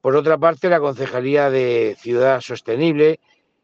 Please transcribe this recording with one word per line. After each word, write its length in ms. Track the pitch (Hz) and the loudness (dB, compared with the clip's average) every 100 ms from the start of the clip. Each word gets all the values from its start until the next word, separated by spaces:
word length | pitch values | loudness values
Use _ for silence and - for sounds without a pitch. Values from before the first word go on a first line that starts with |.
Por 140 | 131 143 | 2 0
otra 220 | 151 156 | 2 2
parte, 320 | 165 160 185 | 0 0 0
la 100 | 170 | 0
Concejalía 680 | 143 135 135 127 127 143 143 | 0 -4 -6 -6 0 0 2
de 440 | 131 123 120 110 98 | 0 0 0 -2 -4
Ciudad 400 | 117 120 131 131 | -4 0 2 0
Sostenible, 800 | - 117 - 117 165 147 151 160 _ _ _ _ | -4 -12 -6 -2 0 2 2 0 _ _ _ _